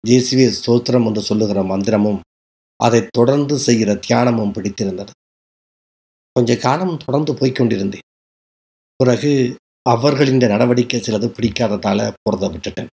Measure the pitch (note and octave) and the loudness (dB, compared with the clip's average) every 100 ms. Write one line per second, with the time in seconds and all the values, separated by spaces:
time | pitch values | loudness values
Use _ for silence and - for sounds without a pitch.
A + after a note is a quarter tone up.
0 | A2 B2+ B2 C3 B2 G2+ - A#2+ A#2+ B2+ | 4 2 4 2 2 2 0 0 2 0
1 | A2+ G#2+ G2+ G#2+ G#2+ G2 F#2+ F#2+ G2+ G#2+ | 2 -2 -2 0 0 0 -2 -2 0 0
2 | G#2 G2 - _ _ _ _ _ A#2 A#2 | 0 -2 -8 _ _ _ _ _ 2 2
3 | - - B2 C#3+ C#3+ C#3+ - A2+ G#2 G2+ | 2 2 2 2 0 -2 2 2 2 -2
4 | - A#2+ B2 A#2 G#2 G2+ G2+ - G2 F#2 | 0 0 2 0 -2 -4 -8 -4 -6 -6
5 | G2+ _ _ _ _ _ _ _ _ _ | -12 _ _ _ _ _ _ _ _ _
6 | _ _ _ - A#2+ A#2+ B2+ D3+ F#3 E3 | _ _ _ -2 0 0 0 0 -2 -6
7 | - C3+ D#3 B2+ C3 C3 A#2 G#2+ G2 - | -4 -4 -2 -2 -2 0 -2 0 -4 -8
8 | _ _ _ _ _ _ _ _ _ _ | _ _ _ _ _ _ _ _ _ _
9 | B2+ A#2 D3 C#3 A#2+ - _ _ - A#2 | 2 2 0 0 0 -4 _ _ 0 2
10 | C#3 C#3 C#3 C3 A#2 G2+ B2 B2 B2 A#2+ | 2 2 2 4 2 2 2 2 0 -4
11 | G#2+ G#2+ A2+ - A2 - A2+ G#2 G2+ G2+ | -4 -4 -4 -4 -4 -2 -4 -2 -2 -2
12 | G#2 - A2 F#2+ F#2+ D#2+ - - D#2+ _ | -4 -6 -6 -4 -4 -6 -12 -12 -14 _